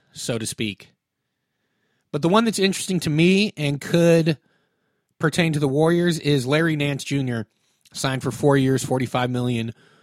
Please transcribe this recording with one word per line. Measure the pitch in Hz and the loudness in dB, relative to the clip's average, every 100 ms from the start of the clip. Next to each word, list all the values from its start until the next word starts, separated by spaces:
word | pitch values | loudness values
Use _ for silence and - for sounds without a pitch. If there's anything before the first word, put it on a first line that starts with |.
| _ | _
so | - - 117 | -12 -6 -6
to | 107 | -6
speak. | - 110 95 - _ _ _ _ _ _ _ _ _ _ _ _ | -6 -6 -8 -18 _ _ _ _ _ _ _ _ _ _ _ _
But | 151 | -4
the | 165 | 0
one | 214 | 2
that's | 233 196 | 2 0
interesting | 190 - - 180 | 0 -2 -4 -2
to | 165 | 0
me | 151 175 190 208 - | 2 4 4 0 -2
and | 143 143 | -4 -4
could | - 170 170 165 160 151 _ _ _ _ _ _ _ - | 0 2 4 4 2 -2 _ _ _ _ _ _ _ -4
pertain | 156 - 165 | -2 0 0
to | 147 | 0
the | 143 | 0
Warriors | 139 160 175 175 156 | 2 2 2 0 0
is | 143 143 123 | 0 0 2
Larry | 151 165 151 | 0 0 0
Nance | 143 131 - | -2 -4 -4
Junior | 139 127 117 107 _ _ _ _ | -4 -2 -4 -6 _ _ _ _
signed | - 135 131 | -6 -4 -4
for | 131 | -4
four | - 147 139 | 0 4 4
years, | 131 131 | 4 2
forty-five | - 131 120 127 123 | 0 -2 -2 -2 -2
million | 123 123 117 113 - _ _ | -2 -2 -2 -6 -10 _ _